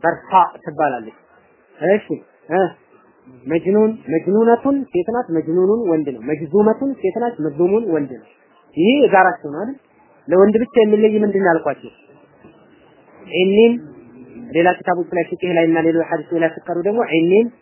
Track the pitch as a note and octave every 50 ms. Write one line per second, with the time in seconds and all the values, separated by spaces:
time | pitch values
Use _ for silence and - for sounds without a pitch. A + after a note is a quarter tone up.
0 | - E3 E3+ - - - - F#3 E3+ - - - _ E3+ D3+ C#3+ D#3 C#3+ C3 A#2+
1 | A2 A2 - _ _ _ _ _ _ _ _ _ _ _ _ - D3+ E3+ G3+ G#3+
2 | - - D#3+ - - _ _ _ _ - D#3 F#3 F#3+ E3 F3 _ _ _ _ _
3 | _ _ _ _ _ - B2+ B2 B2 C3 D#3 E3+ - F3 G3 G#3 A3 A3 A3 -
4 | - - D#3 D#3+ D3+ F3 G3 G#3+ A3+ A3+ A#3 A#3 - C4+ C#4+ C#4 C4 - - F3
5 | F3+ - A3+ A#3+ B3 - E3 D#3+ D3 C#3 E3 F3+ F#3 F#3+ G#3+ A#3 A#3 F#3 E3 D#3+
6 | D3+ C#3+ C3 A2+ A2 C3 D#3 C3+ E3+ C#3+ D3 G3+ G#3 G#3+ A3 - C4+ C#4 C4 -
7 | - F#3+ F3+ A3+ A#3+ - D#3 - D3+ D#3 C#3 D3 F3 F#3 G3 A3 A#3 G3+ E3 D#3
8 | C#3+ C3 B2+ A2 G#2+ _ _ _ _ _ _ _ _ _ _ D3 E3 G#3+ C4 D4
9 | C4 F#3 F3+ F#3+ F#3 F#3 F3 - - D3 C#3+ D#3 G3+ A#3 C#4 - _ _ _ _
10 | _ _ _ _ _ - E3 F#3 G3 G#3+ G#3 A3 B3 A#3+ - B3 A3 G#3+ G#3 G#3
11 | A3 G#3+ G#3+ G#3+ G#3+ G3+ F#3+ G3 G3 F3+ E3 E3 D#3+ D3+ C3+ - - A#2 _ _
12 | _ _ - - _ _ _ _ _ - - _ _ _ _ _ _ _ _ _
13 | _ _ _ - - - - E3+ F#3 F#3+ G3 G#3 A3+ A#3 A#3+ - - - - -
14 | - - - - - - - - - - - D#3+ E3+ F3+ F3+ - - - F3+ F3
15 | E3+ D#3+ - F3 E3 - F3+ E3 - F3+ F3 E3 E3 D#3+ E3 E3 D#3+ E3 D#3+ E3
16 | D#3+ - E3+ D#3 D3 - F3 E3 E3+ D#3+ D#3+ - - - E3+ F3 F3 G3 G#3 A#3
17 | A#3 - D3+ E3 E3 E3+ F#3+ G#3 A#3 A#3 - _